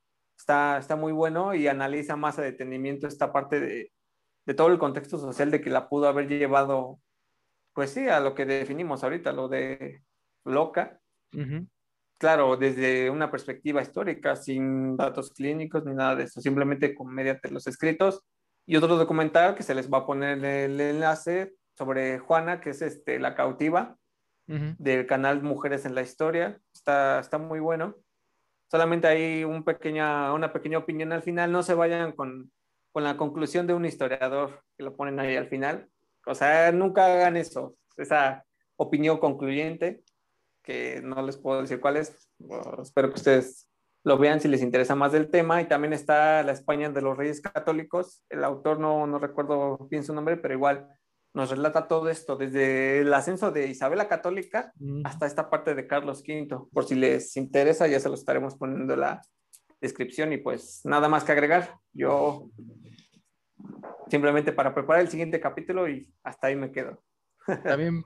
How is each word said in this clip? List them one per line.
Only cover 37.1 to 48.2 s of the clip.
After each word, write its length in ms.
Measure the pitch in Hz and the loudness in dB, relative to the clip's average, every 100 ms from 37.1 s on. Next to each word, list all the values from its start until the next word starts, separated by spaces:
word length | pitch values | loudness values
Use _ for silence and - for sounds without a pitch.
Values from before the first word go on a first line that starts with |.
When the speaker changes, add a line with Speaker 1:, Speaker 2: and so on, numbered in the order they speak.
| 180 180 170 | 6 4 2
Speaker 1:
eso. 400 | 160 131 131 - _ - | -2 -6 -10 -12 _ -10
Esa 460 | 143 151 135 131 - _ _ - | 0 2 2 0 -12 _ _ -4
opinión 420 | 151 147 156 156 | 0 2 2 4
concluyente, 840 | 151 139 135 143 160 165 170 208 _ _ _ _ _ _ | 2 0 -2 -2 -4 -2 -4 -4 _ _ _ _ _ _
que 400 | - 127 123 131 | -10 -8 -6 -8
no 160 | 131 135 | -8 -6
les 160 | 135 135 | -6 -6
puedo 240 | 139 135 | -2 -2
decir 180 | 135 127 | -2 -2
cuál 200 | 143 147 | 0 0
es. 320 | 151 - _ - | -2 -10 _ -20
Bueno, 420 | - - - - | -12 -10 -10 -12
espero 280 | 127 139 135 | -2 2 2
que 60 | - | 2
ustedes 520 | 139 131 127 - _ _ _ _ | 4 4 4 -8 _ _ _ _
lo 140 | 151 135 | 2 6
vean 240 | 147 151 | 6 6
si 80 | 151 | 2
les 140 | 131 | 2
interesa 320 | 123 127 127 | 2 2 2
más 180 | 139 139 | 2 4
del 180 | 156 151 | 4 4
tema. 300 | 175 165 170 | 2 4 2
Y 80 | 165 | 2
también 240 | 147 151 | 2 0
está 500 | 147 147 151 156 156 | -2 4 6 6 4
La 100 | 143 | 2
España 360 | 135 - 147 151 | -2 -2 -2 -2
de 120 | 139 | -2
los 140 | 135 135 | -2 0
Reyes 240 | 147 147 | -2 -4
Católicos. 840 | - 151 160 160 160 180 180 - | -6 -4 -2 -2 -2 -4 -6 -10